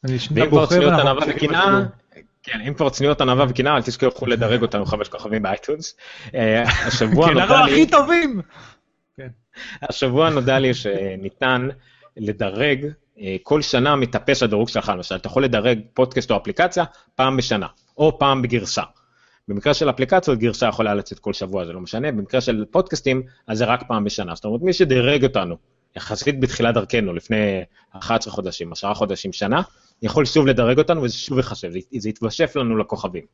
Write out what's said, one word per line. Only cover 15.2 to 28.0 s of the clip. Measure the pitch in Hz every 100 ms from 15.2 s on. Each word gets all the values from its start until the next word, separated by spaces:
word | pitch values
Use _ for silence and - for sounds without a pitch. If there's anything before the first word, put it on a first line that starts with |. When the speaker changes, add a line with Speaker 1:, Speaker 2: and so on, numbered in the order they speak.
| 101
Speaker 2:
יכול | -
לדרג | 135 117 110 117 104
פודקאסט | - 127 127 -
או | 123
אפליקציה | - - 180 180 165 - _ -
פעם | 131 131
בשנה, | 120 107 85 _ _ -
או | 156 -
פעם | 139 135
בגרסה. | 123 120 95 - 82 _ _ _ _ _ -
במקרה | 101 147
של | 147 156
אפליקציות, | 123 127 185 175 123
גרסה | 117 107 117
יכולה | - 110
לצאת | 101 98 101
כל | -
שבוע, | 98 95 95 85
זה |
לא | 87
משנה. | 87 113 147
במקרה | 117 98 131
של | 120 110 104
פודקאסטים, | - 185 120 - 131 127 _ -
אז | 110
זה | 113
רק | 120 -
פעם | 113
בשנה. | 104 - 90 82
זאת | 107
אומרת, | 117
מי | 180
שדירג | 175 175 131 123 143
אותנו, | 131 113 90 85 _ _ _ -
יחסית | - 107 - 139
בתחילת | 127 - 117
דרכנו, | 117 98 120 101
לפני | 85 - 110 104 95 87 _ _
אחד | 95